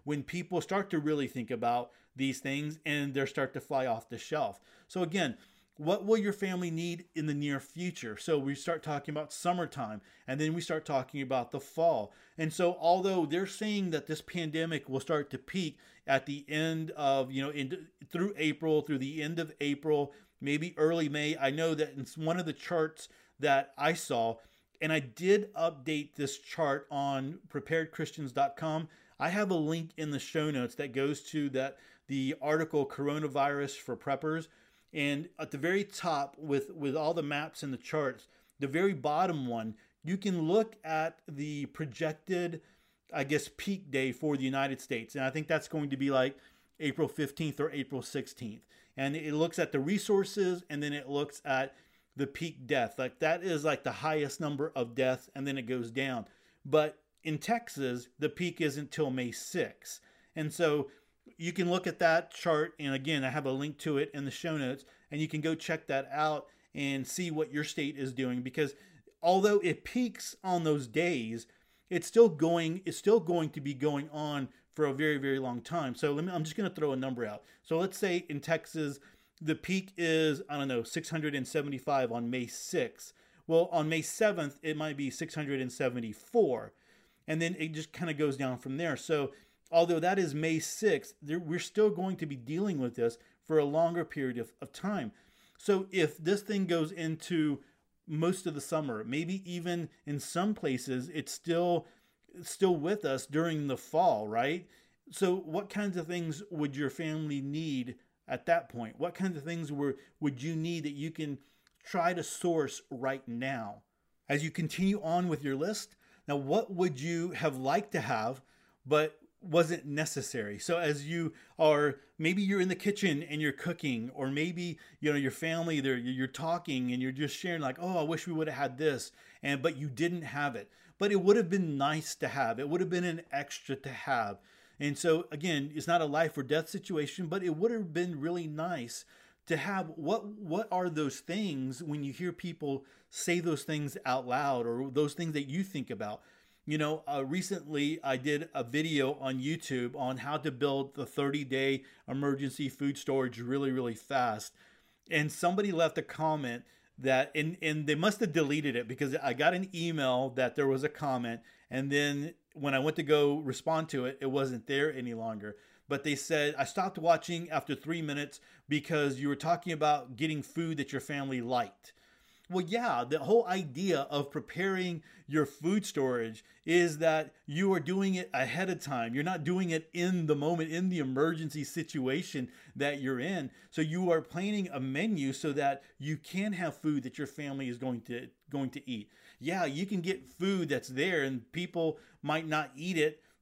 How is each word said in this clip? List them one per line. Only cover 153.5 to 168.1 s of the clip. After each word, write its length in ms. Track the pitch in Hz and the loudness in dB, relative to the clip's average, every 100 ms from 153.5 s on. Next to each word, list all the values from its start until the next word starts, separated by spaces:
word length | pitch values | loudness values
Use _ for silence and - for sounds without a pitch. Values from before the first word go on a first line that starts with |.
| 139 139 | 0 2
really 240 | 131 120 110 | 0 -2 -4
fast. 580 | - 135 120 107 - - - _ _ _ - | -2 0 2 0 -6 -16 -20 _ _ _ -2
And 220 | 156 151 | 0 0
somebody 400 | - 175 190 202 | 0 0 2 2
left 260 | 165 165 160 | 4 2 2
a 40 | |
comment 640 | - - 156 156 127 120 - _ _ - | -6 -2 0 0 -2 -6 -10 _ _ -4
that, 320 | 131 131 143 | 2 4 4
and, 220 | 156 151 180 | 0 0 0
and 260 | 160 156 147 | -2 0 2
they 80 | 151 | 2
must 240 | 196 208 | 2 2
have 140 | 208 | 2
deleted 420 | 156 143 151 147 120 | 2 2 2 0 0
it, 120 | 117 | -2
because 280 | 131 139 147 | -2 -2 0
I 160 | 139 | 0
got 200 | 127 151 | 4 4
an 160 | 180 190 | 4 0
email 560 | 175 170 160 131 123 131 | -2 -2 2 2 4 2
that 240 | 123 127 135 | 2 0 2
there 120 | 139 | 2
was 160 | 131 | 2
a 60 | 147 | 0
comment, 500 | - 147 127 120 117 - - - | -2 -2 0 -2 -6 -10 -20 -6
and 180 | 127 139 | -4 2
then 440 | 143 147 143 151 - _ | 2 2 0 -4 -10 _
when 200 | - 143 | -6 0
I 60 | 135 | 2
went 180 | 147 160 | 2 0
to 60 | |
go 340 | 147 151 143 143 | 4 6 6 4
respond 500 | 143 131 - 160 156 | -2 -4 0 0 0
to 160 | 139 123 | -2 -4
it, 120 | 135 | -4
it 120 | 135 | -2
wasn't 360 | 139 135 120 110 | 0 0 -2 -2
there 240 | 139 151 | 2 2
any 220 | 131 123 | 0 -6
longer. 420 | 113 113 107 104 104 - _ - | -6 -6 -6 -10 -12 -20 _ -6
But 160 | 139 | -4
they 120 | 151 139 | -2 -4
said, 380 | - 156 147 151 | 0 2 2 0
"I 80 | 135 | -2
stopped 320 | - 190 185 | -2 -2 2
watching 520 | 165 160 - 170 170 | 4 4 2 -6 -4
after 260 | 151 - 135 | -4 -2 -6
three 260 | 147 170 | -4 -4
minutes 400 | 151 | -4